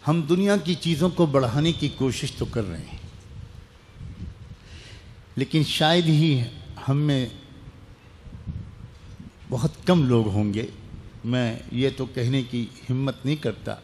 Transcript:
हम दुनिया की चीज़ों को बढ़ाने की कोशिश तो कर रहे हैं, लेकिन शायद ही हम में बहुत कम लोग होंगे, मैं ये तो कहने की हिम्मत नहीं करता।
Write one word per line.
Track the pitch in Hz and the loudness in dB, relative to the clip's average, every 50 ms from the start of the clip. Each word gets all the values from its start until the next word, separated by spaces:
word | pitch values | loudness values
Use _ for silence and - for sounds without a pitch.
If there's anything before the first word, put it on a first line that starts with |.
हम | - 139 156 170 156 | 2 2 2 2 2
दुनिया | 139 175 180 196 202 202 202 | 2 2 4 4 4 4 2
की | 156 170 180 | 2 0 -2
चीज़ों | - - 165 170 143 170 180 | 0 0 0 2 2 2 2
को | - - 175 156 | 4 4 2 4
बढ़ाने | 139 139 131 120 107 143 151 165 | 6 4 2 4 2 2 2 2
की | 160 - 151 139 | 2 2 -2 -4
कोशिश | - - 135 131 117 - - 139 - - | 0 0 0 0 0 -2 -4 -6 -4 -4
तो | 120 | -6
कर | - - 120 107 | -4 -2 -4 -4
रहे | 92 82 82 | -4 -6 -8
हैं, | - - - - - - - - - - - - - - - - - - - - - - - - - - - - - - - - - - - - - - - - - - - - - - - - - - - 127 | -10 -12 -12 -14 -14 -14 -18 -18 -20 -16 -16 -16 -16 -16 -18 -20 -20 -20 -20 -20 -20 -20 -18 -16 -14 -14 -12 -12 -12 -12 -12 -16 -18 -18 -18 -18 -18 -20 -20 -18 -18 -18 -20 -20 -20 -20 -20 -20 -20 -10 -4 -4
लेकिन | 135 - - 160 147 | -4 2 2 2 2
शायद | - - - 160 156 165 180 170 | 2 2 2 4 4 4 4 6
ही | 160 156 147 165 160 143 127 117 - - - - - - - | 6 6 6 6 6 4 2 0 -2 -6 -14 -16 -16 -16 -8
हम | - - 135 143 | -2 0 0 2
में | 151 147 139 131 127 117 - - - - - - - - - - - - - - - - - - - - - - - - - - - - - - - - - - - - - - - - - - - - | 2 2 2 2 0 -2 -6 -14 -20 -20 -20 -20 -20 -20 -20 -20 -20 -20 -20 -20 -20 -20 -20 -20 -18 -18 -16 -14 -12 -10 -10 -10 -12 -14 -16 -18 -18 -20 -20 -20 -20 -20 -18 -18 -18 -20 -18 -20 -8 -6
बहुत | 127 120 120 165 - - - | -4 -2 -2 -2 -2 -2 2
कम | - 180 170 143 | 4 4 6 6
लोग | 123 123 117 110 107 | 6 6 6 4 4
होंगे, | 95 104 107 104 98 107 120 - - - - - - - - - - - - | 2 2 2 2 0 -2 -4 -6 -10 -14 -16 -16 -16 -16 -16 -18 -16 -8 -4
मैं | 113 123 127 123 117 113 120 - - - | -2 0 0 0 0 -2 -6 -10 -6 -2
ये | 120 131 135 | 0 0 0
तो | 123 - 131 123 | 0 -2 -6 -6
कहने | - 131 120 120 135 135 123 | -2 -2 0 2 2 0 0
की | 120 123 120 117 - - - | 0 -4 -4 -4 -4 -8 -16
हिम्मत | - - 127 131 139 135 123 - - | -6 -4 -2 0 0 -2 -4 -4 -2
नहीं | 131 156 151 | -2 -2 0
करता। | 151 120 101 - - 110 104 - | -2 -4 -4 -4 -8 -10 -10 -10